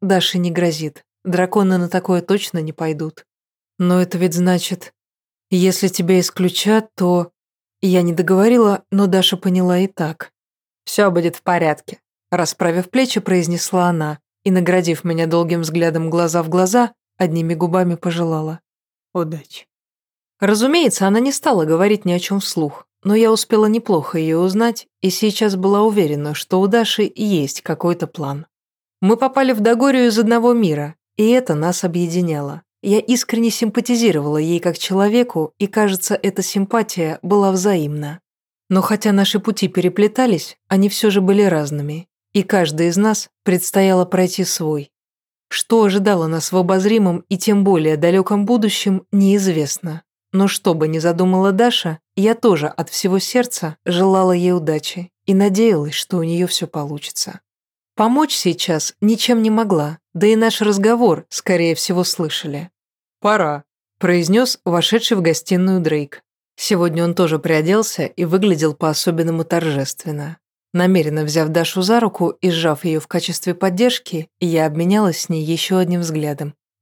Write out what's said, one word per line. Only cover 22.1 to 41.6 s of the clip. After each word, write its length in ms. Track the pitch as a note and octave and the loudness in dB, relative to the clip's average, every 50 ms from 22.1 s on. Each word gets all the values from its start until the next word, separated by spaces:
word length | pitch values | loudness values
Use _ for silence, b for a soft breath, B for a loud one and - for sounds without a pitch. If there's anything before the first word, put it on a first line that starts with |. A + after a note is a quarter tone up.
| F3 | -2
о 60 | F3+ | -2
чём 200 | F3+ - G3 G3+ | -2 -2 -4 -4
вслух, 480 | G3 - - F3 D#3+ D3 C#3+ - - _ _ _ - | -4 -4 -4 -4 -4 -4 -6 -10 -20 _ _ _ -2
но 120 | F#3+ G#3 | 0 2
я 160 | A3 A3+ A3 | 4 4 4
успела 360 | A3 A3 - - - G#3+ G#3+ G#3+ | 4 2 0 0 2 2 4 4
неплохо 500 | G#3+ A3+ A3+ - G3+ D#3+ C#3 - - E3+ | 2 0 0 0 0 0 0 -2 -4 -4
её 220 | D#3+ D#3+ D#3+ E3 | -2 0 0 0
узнать 480 | F3 F#3 F#3+ G#3+ A#3 A#3 A3+ A3+ - _ _ _ | 0 0 0 0 0 0 -2 -4 -10 _ _ _
и 80 | - F#3+ | -2 -2
сейчас 460 | F3+ - - G#3+ G3+ - A3 G#3+ G3 | -2 0 0 -2 0 0 0 0 0
была 280 | F#3 F#3 F#3+ G3+ G3+ G#3+ | 0 0 2 2 4 2
уверена, 500 | A3 G#3+ G#3 F#3 D3 D3 C#3+ D3 D3 D3+ | 2 2 2 0 0 0 -4 -4 -6 -6
что 260 | - - - - F#3 | -8 -6 -2 0 0
у 80 | F#3+ G3+ | 2 2
Даши 440 | F#3+ A#3 A3+ G3+ - - G#3+ - - | 2 2 0 0 0 -2 -2 -2 -2
есть 460 | - G#3 G#3+ G#3 E3 C#3+ C3+ - - | -4 -2 0 0 0 0 -2 -6 -8
какой-то 460 | - - E3 - - E3+ F3 E3+ E3+ - | -8 -8 -6 -4 -2 -2 -2 -2 -4 -10
план. 400 | - - D#3 C#3 C#3 C#3+ D#3+ _ _ _ _ _ _ _ _ _ _ - | -8 -8 -10 -8 -8 -10 -12 _ _ _ _ _ _ _ _ _ _ -2
Мы 160 | - F#3+ A3 A#3 | 2 2 2 2
попали 360 | C4 C4 C4 C#4 C4+ C4 B3+ | 2 0 2 2 2 2 2
в 60 | G#3+ | 2
Дагорию 480 | G#3 A#3 A#3 A#3 B3+ C#4 C4+ C4 B3 A#3+ | 2 2 2 4 4 2 4 4 4 4
из 100 | G#3+ G#3+ | 4 2
одного 360 | A#3 G#3+ A#3 A#3 A3+ A#3+ B3 | 2 2 2 2 4 4 2
мира, 420 | A#3+ A3 F3 D3+ D3 D3 D3 D#3+ _ _ _ _ | 4 2 0 0 -2 -4 -8 -10 _ _ _ _
и 140 | - G#3+ A3 | 0 2 4
это 240 | A#3+ B3+ B3+ B3+ E3 | 4 2 2 0 -2
нас 300 | D3 D#3 E3+ F3+ - - | -2 0 -2 -2 -2 -4
объединяло. 800 | F#3 D#3+ F3 F3 E3+ E3 F3+ F3+ E3+ D#3+ D3 C#3+ C#3 D3 D#3+ - _ _ _ - | -4 -2 -2 -2 -2 -2 -2 -2 -2 -2 -4 -6 -8 -10 -12 -16 _ _ _ -4
Я 160 | G3+ G3 A3 | 0 0 0
искренне 500 | - - B3 B3 - - - A3+ A#3 A#3 | 0 0 -2 -2 -2 -2 -2 0 0 0
симпатизировала 880 | G3+ - A#3 A3 G3+ B3 - - B3 A#3 A#3 A3+ E3+ D3+ C#3+ D3 D3 D3+ | 0 -2 -4 -2 -2 -2 -2 0 0 0 2 2 2 0 0 -2 -2 -2
ей 220 | D3+ D#3+ E3+ E3+ | 0 0 -2 -2
как 180 | F3 F3 E3 - | -2 -2 -4 -4
человеку, 760 | - - F#3+ F#3+ G3 G#3 G#3+ A#3+ B3 A#3+ - E3+ D#3 D3+ _ - | -4 -4 0 0 2 2 2 2 0 0 -2 -6 -6 -6 _ -6
и, 80 | G3+ G3 | -6 -4
кажется, 480 | - A3+ G#3+ G3+ F#3+ F#3 - - G#3+ | 0 0 0 0 0 -2 -4 -4 -4
эта 260 | - - G3 F#3+ - | -2 -2 -4 -4 -4
симпатия 800 | F#3 - - G#3 G3 F#3+ - A#3 A3 A3 - - E3+ D#3 D#3+ - | -4 -4 -2 -4 -4 -2 0 -2 -2 -2 -4 -4 -4 -4 -4 -6
была 300 | - F3 G3+ G#3 G3 G3 | -4 0 2 2 2 2
взаимна. 680 | F#3+ F#3+ F3+ G#3 G3+ F3 D3+ D3 D3 D3+ D3 D3 D3+ F3+ _ _ _ _ _ _ _ _ _ - | 0 0 0 0 0 0 -2 -4 -6 -8 -8 -10 -12 -16 _ _ _ _ _ _ _ _ _ -2
Но 120 | F#3 F#3+ | 0 0
хотя 300 | F#3 - G#3+ G#3 - A3 | 0 0 0 0 0 2
наши 280 | G3+ G3 G3 G#3 - G#3 | 2 2 2 2 0 -2
пути 280 | G3+ - G#3 - - E3+ | -2 -2 -4 -2 -2 -2
переплетались, 880 | - F#3+ F3 F3+ F3+ - G3+ G#3+ G#3+ - C4 B3 G#3 D#3 - - - _ _ - | 0 0 0 0 2 2 0 0 2 2 0 2 2 0 -2 -8 -18 _ _ -2
они 200 | F#3+ F#3+ G3 G#3 | 0 2 2 2
всё 220 | G3 - - G#3+ | 0 0 0 2
же 100 | F#3+ G3+ | 2 2
были 220 | F#3 F3+ G3 G3+ | 2 2 4 4
разными, 640 | G#3 G3 F3+ D#3 | 4 4 2 0